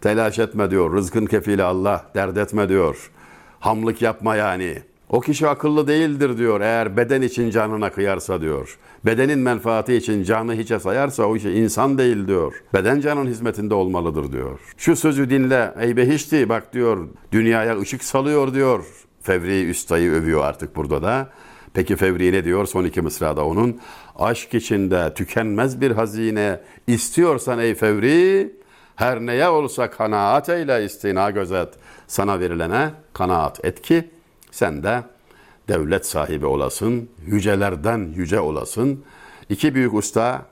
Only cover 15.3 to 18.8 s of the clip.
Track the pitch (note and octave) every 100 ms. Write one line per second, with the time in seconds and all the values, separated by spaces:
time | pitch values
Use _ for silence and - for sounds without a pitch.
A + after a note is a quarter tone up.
15.3 | C3+ B2+ C3 A2+ - A#2 A#2+ B2 D3 -
16.3 | D#3 A2+ A2+ - A#2+ A#2+ G#2 D#2+ - -
17.3 | G#2+ A2+ A2+ A2+ A2 G2 C3 - C3+ C3+
18.3 | D3 C#3+ C3 C3+ A#2